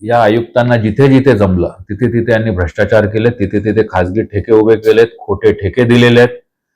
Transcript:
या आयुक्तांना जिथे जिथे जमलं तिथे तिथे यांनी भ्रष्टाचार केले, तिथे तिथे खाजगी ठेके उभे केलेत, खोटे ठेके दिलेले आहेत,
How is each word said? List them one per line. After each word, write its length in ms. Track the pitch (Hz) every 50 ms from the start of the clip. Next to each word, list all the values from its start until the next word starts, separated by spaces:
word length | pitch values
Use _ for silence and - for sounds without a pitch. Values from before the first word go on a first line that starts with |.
| -
या 200 | 107 120 120 117
आयुक्तांना 540 | 104 113 117 117 - - 123 120 123 123
जिथे 320 | 117 104 107 101 - 135 139
जिथे 280 | 135 131 131 139 120
जमलं 320 | 101 101 95 92 87 85 80 - -
तिथे 280 | - - 104 98 127 117
तिथे 240 | 104 117 117 120 117
यांनी 180 | 110 110 113
भ्रष्टाचार 560 | 104 90 90 80 - - 107 101 120 107 104
केले, 240 | 98 104 110 110 120
तिथे 300 | 120 - 101 95 - 101
तिथे 260 | 101 107 101 110 107 -
खाजगी 320 | - 92 92 90 92 110 107
ठेके 300 | - - 101 92 - 113
उभे 240 | 110 107 107 113
केलेत, 300 | 110 110 110 107 110 117 113 - -
खोटे 340 | - - 101 95 - 110 101
ठेके 320 | - - - - - 123
दिलेले 360 | 117 120 120 120 120 120 120
आहेत, 160 | 120 120 - - - _ _ _ _ _ _